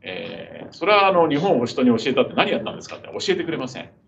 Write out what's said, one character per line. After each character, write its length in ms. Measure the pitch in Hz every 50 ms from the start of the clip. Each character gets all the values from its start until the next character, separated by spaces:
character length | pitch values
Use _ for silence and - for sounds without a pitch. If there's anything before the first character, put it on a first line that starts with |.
| _
え 640 | 95 92 90 90 90 90 87 85 82 80 78 - -
ー、 20 | -
そ 120 | - 165
れ 60 | 190 208
は 160 | 202 196 190
あ 40 | 190
の、 160 | 175 165 156
日 80 | 143
本 240 | 143 170 202 170 123
を 60 | 120
人 160 | 117 - - 127
に 60 | 123 117 110
教 120 | - 135
え 40 | 120
た 80 | 127 120
っ 40 |
て 80 | - -
何 160 | 123 180 214
や 80 | 160 117
っ 60 | -
た 80 | - -
ん 40 |
で 60 | 82 -
す 60 | -
か 80 | -
っ 40 | -
て 60 | -
教 120 | - 82 - - - 180
え 40 |
て 80 | 175 165
く 60 | 165
れ 60 | 160
ま 120 | - 135 127
せ 120 | - -
ん。 100 | - - _ _ _